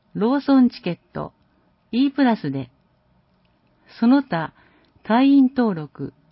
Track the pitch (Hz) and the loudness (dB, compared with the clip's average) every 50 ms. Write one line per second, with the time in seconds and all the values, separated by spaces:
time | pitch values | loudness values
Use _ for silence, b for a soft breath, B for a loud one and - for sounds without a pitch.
0 | _ _ - 175 208 240 277 285 - 285 277 262 247 233 - - - 180 170 - | _ _ -8 -4 -2 -2 -2 -2 0 2 4 4 4 2 0 -4 -8 -8 -8 -10
1 | _ _ - 147 147 - _ _ _ _ _ _ _ _ _ _ _ _ 220 240 | _ _ -14 -12 -12 -14 _ _ _ _ _ _ _ _ _ _ _ _ -2 -2
2 | 277 277 - 294 277 240 220 - - 143 135 135 - - _ _ _ _ _ _ | -2 -2 0 0 0 0 0 -2 -4 -6 -8 -8 -10 -12 _ _ _ _ _ _
3 | _ _ _ _ _ _ _ _ _ _ _ _ _ _ _ _ _ _ - - | _ _ _ _ _ _ _ _ _ _ _ _ _ _ _ _ _ _ -8 -2
4 | 226 240 269 285 277 - 175 165 156 - _ b b b b b b b b b | 2 2 2 2 0 -2 -6 -8 -8 -10 _ b b b b b b b b b
5 | - - 214 247 269 277 277 277 262 254 277 254 240 214 185 160 151 143 _ - | -4 -2 0 2 4 4 4 4 4 2 0 -2 -2 -2 -2 -6 -10 -14 _ -12
6 | 139 - - _ _ _ | -14 -14 -14 _ _ _